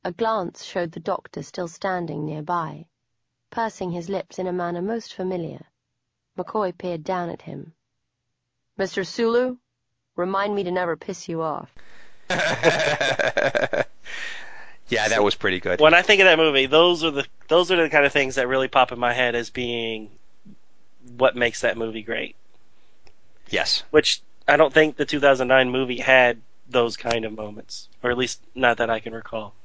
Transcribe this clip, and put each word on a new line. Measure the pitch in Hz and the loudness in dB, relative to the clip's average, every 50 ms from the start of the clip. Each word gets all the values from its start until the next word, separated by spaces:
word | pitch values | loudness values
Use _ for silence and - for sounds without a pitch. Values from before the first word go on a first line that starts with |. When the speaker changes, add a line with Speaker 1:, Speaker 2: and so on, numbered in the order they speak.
| _ | _
Speaker 1:
A | 190 175 | -8 -4
glance | 180 233 220 226 214 180 170 - - - | -2 0 0 0 0 -2 -4 -8 -12 -18
showed | - - 190 175 170 165 | -8 -4 -4 -4 -4 -6
the | 175 | -8
doctor | 165 - 185 - _ - - - 151 | -4 -4 -4 -4 _ -10 -12 -12 -12
still | - - - 180 170 | -10 -8 -8 -8 -8
standing | 165 - - 196 185 180 175 160 160 156 151 | -8 -6 -4 -4 -2 -2 -4 -4 -6 -6 -6
nearby, | 156 156 151 151 160 175 175 160 151 147 151 160 _ _ _ _ _ _ _ _ _ _ _ _ _ | -6 -6 -8 -4 -4 -2 -2 -2 -6 -8 -14 -18 _ _ _ _ _ _ _ _ _ _ _ _ _
pursing | - - 226 220 - - 190 180 170 | -6 -4 -4 -4 -4 -6 -6 -6 -6
his | 175 165 170 | -6 -6 -6
lips | 196 185 - _ - - | -6 -6 -6 _ -8 -6
in | 180 | -4
a | 185 180 | -4 -2
manner | 180 175 170 175 175 180 | -2 -4 -4 -4 -4 -4
most | 202 233 233 220 - - | -4 -4 -6 -8 -12 -10
familiar. | - 185 185 190 180 165 151 143 139 - _ _ _ _ _ _ _ _ _ _ _ _ _ _ - | -8 -6 -4 -4 -4 -6 -8 -10 -14 -18 _ _ _ _ _ _ _ _ _ _ _ _ _ _ -10
McCoy | 180 - - 220 208 185 175 | -10 -4 -2 -2 -2 -2 -4
peered | _ - 180 175 160 156 | _ -8 -6 -6 -6 -6
down | - 185 180 175 170 | -4 -4 -4 -4 -6
at | - - - | -8 -10 -12
him. | 160 143 143 143 160 _ _ _ _ _ _ _ _ _ _ _ _ _ _ _ _ _ _ _ _ _ - | -14 -14 -14 -14 -16 _ _ _ _ _ _ _ _ _ _ _ _ _ _ _ _ _ _ _ _ _ -6
"Mister | 190 185 - 196 190 | -6 -4 -2 -6 -6
Sulu, | 180 - - 233 226 233 240 254 254 247 247 _ _ _ _ _ _ _ _ _ _ _ | -6 -2 0 0 2 4 2 2 0 -4 -8 _ _ _ _ _ _ _ _ _ _ _
remind | - 175 185 196 196 202 208 208 | -4 -4 0 0 0 0 0 0
me | 202 196 | -2 -2
to | 175 | -2
never | 180 180 180 170 160 | -2 -2 0 -2 -2
piss | 165 - - 190 - - - | -4 -6 -12 -12 -10 -8 -8
you | 165 160 160 | -6 -4 -4
off." | 160 147 - - - _ - - - - - - - - - - - | -4 -4 -6 -10 -12 _ -18 -16 -14 -14 -14 -14 -14 -16 -16 -6 -6
Speaker 2:
<laughs> | 180 170 - 160 135 113 - 175 160 - 156 147 147 - 143 135 131 - - 131 - - - 131 - 120 - - - - - - - - - - - - - - - - - - - - - - - - - - | -4 -2 0 -2 -2 2 2 2 4 4 0 0 0 0 0 -2 0 0 0 0 2 2 0 2 2 0 0 0 0 -2 -4 -4 -6 -16 -14 -12 -10 -10 -10 -10 -10 -12 -12 -12 -12 -12 -12 -14 -14 -14 -6 -2
Yeah, | 120 110 107 107 | -2 0 2 2
that | 110 110 104 | 2 4 4
was | 101 98 | 2 2
pretty | - - 104 92 90 | 0 -2 -2 -2 0
good. | 92 98 90 - | 0 -2 2 6
Speaker 3:
When | 151 156 165 | 8 8 8
I | 175 | 8
think | 185 180 208 190 190 | 6 6 6 6 8
of | |
that | 190 165 160 | 8 8 6
movie, | 160 156 143 135 135 | 6 4 4 4 2
those | 131 143 156 170 175 175 160 156 | 6 6 6 6 6 4 2 0
are | 165 | -2
the, | 143 139 135 - - - - - | 0 -2 -4 -4 -8 -16 -2 4
those | 156 170 180 170 | 4 4 4 4
are | 185 | 2
the | 175 165 147 | 2 2 4
kind | 151 151 143 | 4 4 4
of | 139 - | 6 4
things | 147 139 131 127 | 2 0 0 0
that | 135 127 123 | -2 0 0
really | 131 135 131 127 | 2 0 0 2
pop | - 139 127 - | 4 4 4 4
in | 131 120 | 2 -2
my | 120 120 120 | -2 0 0
head | 123 127 120 117 | 2 0 0 0
as | 120 117 - | -2 -4 -4
being | - 131 123 120 120 117 117 113 113 110 110 107 - - - - - - - - - - - - - - - - - - - 123 120 120 | -6 -6 -4 -4 -4 -4 -4 -4 -6 -8 -10 -12 -16 -18 -18 -18 -18 -18 -18 -18 -18 -18 -18 -18 -18 -18 -18 -18 -18 -18 -16 -16 -2 2
what | 131 131 - | 2 2 4
makes | 123 120 120 113 - | 4 -2 0 0 0
that | - 117 107 | -2 -2 -2
movie | 113 113 113 110 113 104 | -2 -4 -6 -6 -8 -8
great. | 104 113 - - - - - - - - - - - - - - - - - - - - - - - - - - - | -6 -6 -6 -6 -8 -10 -16 -18 -18 -18 -18 -18 -18 -18 -18 -18 -18 -18 -16 -16 -16 -16 -16 -18 -18 -18 -16 -10 -4
Speaker 2:
Yes. | - 95 - - - - - - | -2 -2 0 0 -2 -4 -4 2
Speaker 3:
Which | - 156 151 - - - - - - - - | 2 4 4 4 -2 -4 -6 -16 -18 -6 2
I | - 139 | 4 6
don't | 147 160 139 131 | 6 6 6 8
think | 156 156 156 143 | 6 4 4 4
the | - 147 | -2 -2
two | - - 147 | -2 0 4
thousand | 135 139 139 127 131 123 | 6 6 6 6 4 4
nine | 131 131 127 127 | 6 6 6 4
movie | 123 131 131 123 123 120 | 2 -2 -2 -2 -4 -2
had | 120 131 131 131 127 120 117 - - - - - - - | 4 6 8 8 8 6 2 0 -8 -16 -18 -18 -16 0
those | - 127 120 120 110 | 2 2 2 2 0
kind | - - 117 117 117 110 | -4 -2 -2 -2 0 -2
of | 110 107 | -4 -8
moments, | 110 107 107 104 107 - - - - - - - - - | -8 -10 -12 -12 -14 -14 -14 -14 -16 -16 -16 -16 -4 -2
or | 123 | -2
at | 123 | 0
least | 123 127 117 - - - - - | 0 -2 -4 -4 -10 -14 -16 -6
not | 127 131 123 117 - | 0 2 2 2 2
that | 117 113 | 0 0
I | 117 110 | 0 -4
can | 104 117 113 | -4 -10 -12
recall. | 113 107 - - 110 104 101 - - - | -12 -12 -8 -8 -8 -8 -8 -14 -16 -18